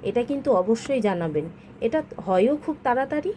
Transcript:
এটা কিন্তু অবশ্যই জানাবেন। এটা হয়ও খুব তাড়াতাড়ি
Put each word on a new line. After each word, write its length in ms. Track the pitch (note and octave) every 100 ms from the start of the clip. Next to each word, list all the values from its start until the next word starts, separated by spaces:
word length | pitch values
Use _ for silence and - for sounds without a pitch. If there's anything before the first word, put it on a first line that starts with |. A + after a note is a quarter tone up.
এটা 180 | - G#3+
কিন্তু 260 | A#3+ C#4 C#4
অবশ্যই 500 | G#3+ G#3 A3+ - C4+
জানাবেন। 440 | G#3 F3+ E3 D3+ D#3+ - - -
এটা 180 | A#3 D#4 D4+ -
হয়ও 320 | - F#3 G#3+ D4
খুব 180 | - D4+
তাড়াতাড়ি 480 | C4 B3 C4+ D4+ E4